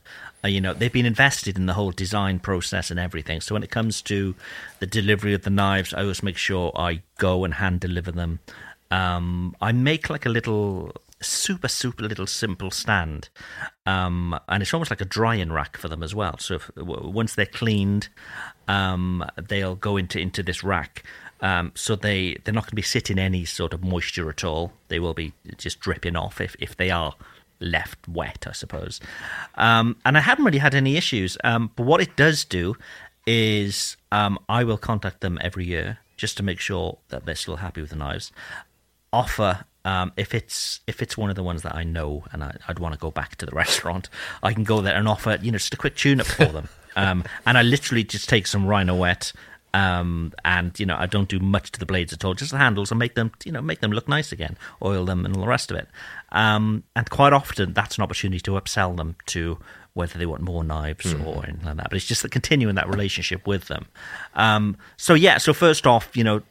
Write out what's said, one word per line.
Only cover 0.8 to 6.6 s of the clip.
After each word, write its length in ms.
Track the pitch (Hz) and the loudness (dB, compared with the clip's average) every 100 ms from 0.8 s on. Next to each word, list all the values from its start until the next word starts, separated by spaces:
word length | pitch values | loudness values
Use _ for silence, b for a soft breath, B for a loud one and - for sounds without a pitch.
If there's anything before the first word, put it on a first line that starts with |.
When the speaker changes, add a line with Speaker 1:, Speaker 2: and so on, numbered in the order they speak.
| 117 | 2
Speaker 1:
been 140 | 123 120 | 4 2
invested 500 | 110 139 - 104 95 | 6 4 4 -2 0
in 100 | 92 | 0
the 60 | |
whole 180 | 92 98 | 2 0
design 480 | 85 92 104 95 92 | -2 -2 0 0 0
process 520 | 101 92 - 95 - | 0 -2 -2 -4 -4
and 80 | 87 | -4
everything. 400 | 90 80 - 80 | -4 -6 -6 -6
So 140 | - 107 | -4 -4
when 80 | |
it 80 | 98 | -2
comes 300 | 117 110 101 | -2 -2 -2
to 320 | - 101 98 92 B B B B | -2 0 0 -4 B B B B
the 60 | 92 | -2
delivery 460 | 110 101 101 104 | 0 2 2 2
of 100 | 98 | 0
the 60 | 104 | 2
knives, 420 | 98 98 98 90 | 4 4 2 0
I 80 | - | -2
always 200 | 98 90 | -2 -2
make 140 | 98 87 | -4 -2
sure 340 | - 95 | -2 0